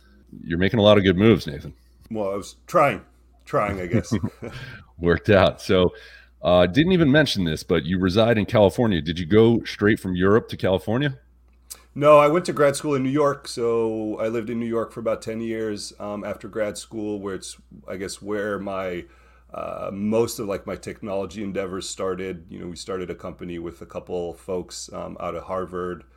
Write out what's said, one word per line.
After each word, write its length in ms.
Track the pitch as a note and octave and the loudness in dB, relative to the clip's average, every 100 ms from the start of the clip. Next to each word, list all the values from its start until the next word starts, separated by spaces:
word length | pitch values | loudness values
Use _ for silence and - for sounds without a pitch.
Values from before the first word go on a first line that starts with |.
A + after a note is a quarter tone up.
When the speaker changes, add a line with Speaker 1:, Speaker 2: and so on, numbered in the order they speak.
| _ _ _ - | _ _ _ -16
Speaker 1:
you're 140 | - E2 | -6 0
making 220 | F#2+ A#2 | 2 6
a 40 | |
lot 140 | G#2 G#2 | 6 8
of 60 | |
good 140 | F#2+ F2 | 6 6
moves, 280 | A2 F#2 - | 6 4 0
Nathan. 280 | C#2+ D2 - _ _ - | -10 -14 -18 _ _ -8
Speaker 2:
Well, 220 | G#2+ G2+ | -6 -4
I 40 | G2+ | -6
was 200 | F3+ - - | -10 -16 -2
trying, 360 | F3 C#3+ G#2 - _ _ _ - | 2 2 0 -10 _ _ _ -6
trying, 340 | C#3+ G#2 F#2+ | -2 -2 -4
I 80 | F2+ | 0
guess. 240 | G2+ - G#2 - - A#2 - | 0 0 -2 -2 -8 -14 -12
Speaker 1:
<laughs> 400 | - - - - | -14 -18 -20 -4
Worked 320 | E2+ E2+ - | 0 2 4
out. 320 | G2 F2 - | 6 6 2
So, 320 | - F#2+ F2+ - - - _ _ | 0 4 2 0 -14 -20 _ _
uh, 240 | D#2 F2+ F2+ | 2 4 4
didn't 260 | F2+ E3 | 4 2
even 180 | F#3 D#3 | 4 4
mention 320 | D3 C#3+ - | 4 4 0
this, 200 | E2+ D#2 | -2 -4
but 220 | - E2+ E2 | 0 -2 0
you 140 | F#2 | 0
reside 380 | F#2 F#2 A2+ A2+ | 2 4 4 2
in 80 | F#2+ | 2
California. 560 | A2+ G2 - A2+ F2 | 4 4 4 2 0
Did 180 | D2+ E2+ | -2 -4
you 60 | E2 | 2
go 380 | G#2 A2+ A#2 | 6 6 4
straight 360 | - - G#2 G#2+ | -2 0 2 2
from 160 | F#2+ F2+ | -2 0
Europe 320 | F#2+ A2 - | 4 4 2
to 80 | E2 | -4
California? 640 | F#2+ F#2 - A#2 D3 C3+ _ _ _ _ _ - _ C3+ | 0 0 0 -2 -2 -6 _ _ _ _ _ -20 _ 2
Speaker 2:
No, 220 | D3 D3 | 8 8
I 100 | D3 | 8
went 180 | E3+ F3+ | 4 0
to 80 | |
grad 220 | D3 C#3+ C#3 | 2 2 2
school 200 | D3+ C#3 | -2 -2
in 80 | |
New 60 | C3 | 0
York. 380 | C#3+ C#3+ C3+ - | 0 0 -2 -8
So 680 | - A#2 A#2 A2+ A2 A2 G2+ | -4 -2 0 -2 -4 -6 -4
I 80 | A2+ | -4
lived 200 | A#2 G#2+ | -4 -4
in 100 | A#2 | -6
New 60 | A#2 | -4
York 260 | A2+ A2 | -4 -6
for 80 | - | -6
about 220 | A2 G#2+ | -4 -4
ten 200 | - A2 | -6 -8
years. 520 | A2+ A2 A2 G#2 - - | -6 -6 -6 -6 -10 -12
Um, 240 | G#2 G#2 | -10 -8
after 240 | G2 G2 G#2+ | -8 -10 -10
grad 300 | G#2+ G#2 F#2 | -6 -6 -6
school, 420 | - A2 G#2 G#2 | -12 -8 -6 -6
where 160 | G2 F#2 | -8 -10
it's, 220 | - - _ - - | -12 -18 _ -20 -14
I 100 | F#2+ | -10
guess, 240 | F#2+ - | -10 -10
where 360 | G2+ G#2 G#2 G2+ | -6 -6 -4 -6
my, 460 | G2 F#2+ F#2+ F2+ - _ _ _ _ | -6 -6 -6 -8 -12 _ _ _ _
uh, 360 | - E2+ F2 F#2 | -12 -10 -8 -10
most 480 | G2 G#2+ A2 A#2 - | -6 0 2 0 -2
of, 80 | G#2 | -6
like, 180 | F#2+ - | -6 -6
my 100 | F2+ | -10
technology 680 | - F2+ G#2+ G2 F#2+ G2 | -10 -12 -8 -6 -6 -8
endeavors 460 | G2+ F#2+ F#2+ F#2+ - | -8 -6 -6 -8 -10
started. 560 | - F#2+ F#2 F#2+ F2 F2 | -6 -6 -6 -8 -10 -14
You 100 | G2 | -14
know, 80 | F2+ | -14
we 80 | E2+ | -12
started 340 | - F#2 F2 | -10 -8 -8
a 60 | F2 | -10
company 440 | F2+ E2+ F2+ F2 | -14 -12 -12 -10
with 220 | E2+ E2 | -10 -12
a 40 | E2+ | -14
couple 480 | F2+ - F2+ E2+ D#2+ | -14 -8 -6 -6 -10
folks, 560 | - F2+ F2 - - | -8 -6 -6 -12 -14
um, 240 | F2+ F2 E2+ | -12 -12 -10
out 160 | F2 E2 | -10 -8
of 80 | |
Harvard. 600 | - F#2+ F2+ F2+ F2+ E2+ - | -8 -8 -6 -8 -8 -10 -14